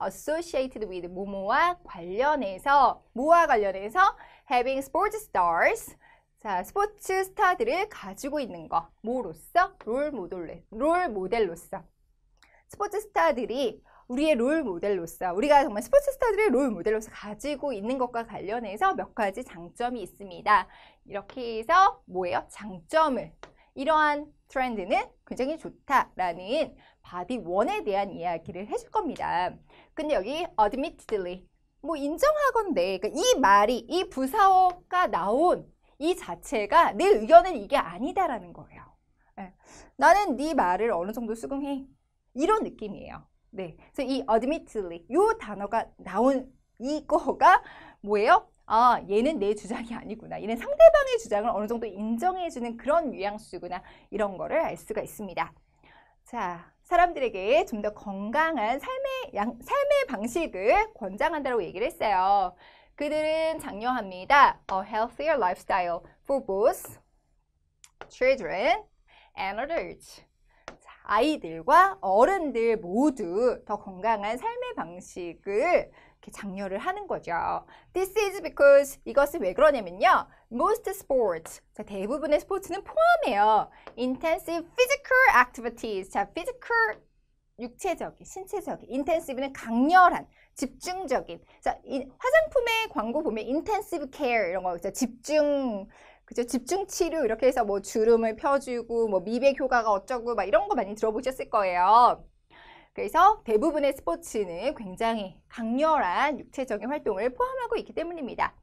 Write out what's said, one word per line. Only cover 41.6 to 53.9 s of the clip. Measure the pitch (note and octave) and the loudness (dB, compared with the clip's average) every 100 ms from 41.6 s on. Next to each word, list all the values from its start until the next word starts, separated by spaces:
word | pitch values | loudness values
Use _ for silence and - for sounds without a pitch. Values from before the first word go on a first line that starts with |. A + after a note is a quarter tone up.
| C#4+ C4+ C4+ _ _ _ _ | -6 -8 -10 _ _ _ _
이런 | B3 E4+ A4 | -4 0 2
느낌이에요. | G#3+ - G#3 E3+ - D3+ - _ _ | 0 -8 -12 -12 -16 -18 -20 _ _
네. | F#3+ F3 - - | -12 -12 -14 -14
그래서 | - | -8
이 | B3+ C4+ C4+ | -4 -4 2
admittedly, | A3+ B3 D#4+ - A3 F3+ E3+ - | 2 2 -4 -6 -8 -8 -12 -2
요 | D4 A4 A4+ | 2 2 0
단어가 | G#3+ G3 G3+ A3+ - - | -8 -10 -4 -4 -4 -12
나온 | F3+ F#3+ B3+ C4+ C4 _ _ _ | -6 0 2 2 -4 _ _ _
이거가 | B3+ D4+ - E4 C4 G3+ D4+ G#4 - - - _ | -6 -6 -2 0 0 4 6 6 2 -18 -20 _
뭐예요? | G3+ G#3 A#3 F#4+ - _ - | -2 0 4 4 2 _ -2
아, | A3 B3 G3 F3 | 4 4 4 0
얘는 | G#3 C4+ D4 | 0 0 0
내 | G3+ G#3+ | -2 -4
주장이 | F#3 A#3+ A#3 A3+ | -6 -10 -8 -12
아니구나. | - A3 D#3+ D#3+ | -12 -14 -12 -10
얘는 | G3 A3+ | -6 -6
상대방의 | A#4+ D5+ E5 D5+ C5+ A#4 | -4 10 10 10 4 -2
주장을 | A4+ G#3 A3+ | -2 -2 0
어느 | F#3+ G#3 | -4 -4
정도 | A#3 A3+ | -6 -6
인정해주는 | F#3 A3 A#3 F4+ F#4 E4+ B3+ A#3 A#3 | -8 -6 -2 -2 -2 -6 -6 -8 -6
그런 | C4 E4 D4 | 0 0 0
뉘앙스구나. | F3+ G3 G#3 - F3 F3 F3+ - | -4 -6 -6 -12 -14 -10 -12 -12